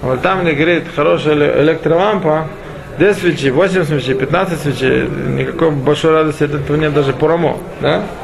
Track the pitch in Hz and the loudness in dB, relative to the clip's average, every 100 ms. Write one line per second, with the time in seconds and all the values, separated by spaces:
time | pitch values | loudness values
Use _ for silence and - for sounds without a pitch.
0 | 131 127 175 185 175 143 156 170 - - | -2 -2 0 0 0 2 2 2 -2 -2
1 | 151 170 143 151 143 123 147 160 151 160 | 2 2 2 2 2 4 2 2 2 2
2 | 202 208 156 156 156 - - - - - | 2 0 0 0 -2 -10 -14 -14 -12 2
3 | 185 190 175 143 135 131 190 185 156 151 | 2 4 0 0 0 2 2 2 0 -2
4 | 123 131 - 170 190 160 143 127 131 127 | -2 -2 0 0 -2 -2 -4 0 2 2
5 | 127 139 135 135 135 - 160 147 131 147 | 0 -4 -4 -2 -4 0 0 2 0 0
6 | 160 156 156 147 147 147 139 147 156 147 | 2 2 2 0 -2 -2 -2 0 2 2
7 | 139 135 151 170 156 - - - 135 170 | 0 0 0 2 0 -2 -8 -4 -2 -2
8 | 208 - | -4 -10